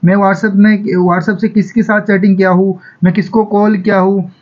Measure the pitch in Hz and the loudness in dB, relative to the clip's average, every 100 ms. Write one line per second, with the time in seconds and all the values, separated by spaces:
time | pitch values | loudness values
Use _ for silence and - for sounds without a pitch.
0 | 170 202 196 196 220 196 214 208 202 180 | 0 2 0 0 -2 2 2 2 -2 0
1 | 180 180 220 190 220 214 180 233 220 208 | 0 0 -2 -2 -2 -2 -2 -2 0 -2
2 | 208 196 202 190 190 180 190 185 - - | 0 0 2 2 2 2 0 -4 -12 -4
3 | 180 185 - 220 214 208 208 208 185 196 | -2 0 -2 -2 0 0 0 0 0 0
4 | 185 196 185 - | 0 -2 -4 -12